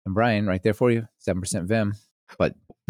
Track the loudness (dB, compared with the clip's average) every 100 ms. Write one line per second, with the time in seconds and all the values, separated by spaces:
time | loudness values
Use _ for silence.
0 | -4 0 2 2 0 0 0 2 2 2
1 | -2 _ -4 -4 -4 -6 -2 0 0 -4
2 | _ _ _ -2 -2 -2 -14 -6 -2